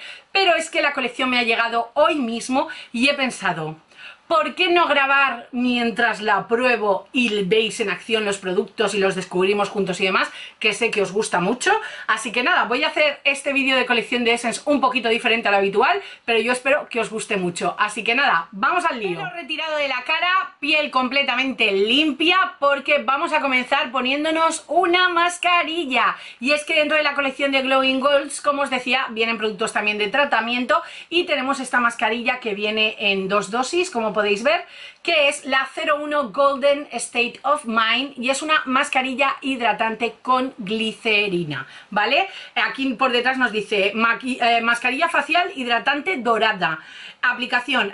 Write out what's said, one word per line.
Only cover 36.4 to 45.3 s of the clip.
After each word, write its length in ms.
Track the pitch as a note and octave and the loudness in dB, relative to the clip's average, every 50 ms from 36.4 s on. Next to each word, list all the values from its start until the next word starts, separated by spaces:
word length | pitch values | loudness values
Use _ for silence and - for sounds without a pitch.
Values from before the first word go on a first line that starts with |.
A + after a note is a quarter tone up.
| C#4 C#4 C4+ B3+ C#4 C#4+ C#4+ C#4+ D4 - | 2 4 4 4 2 2 2 2 -2 -8
State 480 | - A#3 - - - B3 A#3+ A#3+ - - | -8 -8 -8 -4 -2 -2 -2 -2 -4 -4
of 220 | - C4+ D4 D4 D4 | 0 0 0 0 -2
Mind 480 | A#3 A3 A3+ A3 A3 A#3 A#3+ C4+ C#4+ - - | -2 0 2 2 2 2 0 -2 -4 -8 -6
y 100 | A#3 C4 | -2 -2
es 140 | C4+ C4+ | -2 -2
una 180 | D#4+ D#4 D#4 D#4 - | 0 0 0 0 2
mascarilla 680 | C4 B3+ C4+ C#4 - - - B3+ C4 C4 A#3+ C#4 C4+ - - | 2 0 0 0 0 0 -2 -2 -2 -2 0 0 0 -2 -4
hidratante 760 | - C4+ C4 A#3+ A#3+ A3 G3+ - A3+ A3 A3 A3 A#3+ A3+ - - | -4 -4 -4 0 0 0 0 0 0 -2 -2 -2 -4 -4 -6 -4
con 320 | - C4 B3+ B3+ C4 C4+ - - | -2 0 2 2 0 -2 -6 -8
glicerina, 1080 | G3+ F3+ A3 A3+ A3 A3 G3 - - A3+ G#3+ G3+ G#3 G3+ F3+ F3 E3+ D3+ C#3+ C3 C#3 - - - - - | -6 -4 -4 -2 -2 -4 -4 -4 -2 0 2 2 2 0 0 -2 -2 -2 -6 -8 -8 -12 -16 -20 -12 -4
¿vale? 400 | G3 G#3 G#3 A3+ C4+ E4+ G4 F#4+ - - - - - | -2 0 0 2 2 2 0 -2 -6 -14 -14 -8 -4
Aquí 320 | A#3+ G#3+ A3 - - C4+ C4+ | -2 -2 -2 -2 -2 -2 -2
por 200 | A#3+ - C4 B3+ | 0 0 0 2
detrás 260 | A#3+ B3 - B3+ C4 C4 | 2 2 2 0 0 2
nos 120 | B3+ A3+ | 0 0
dice, 420 | G3+ G#3+ G3+ - A3 G3+ G3 G3+ - | 0 -2 -2 0 0 0 0 0 0
"Maqui-, 420 | A3 A3+ A#3 A#3 A#3+ C4 B3+ B3+ - | 2 2 2 0 0 -2 -4 -2 2
eh, 180 | A#3+ A#3 A#3 A#3 | 2 4 4 4
mascarilla 480 | A#3 A#3 A#3 A#3 - B3+ B3+ C#4 E4+ E4+ | 4 2 0 2 0 -2 0 0 0 0
facial 420 | E4+ D4+ C#4+ - | 2 0 0 2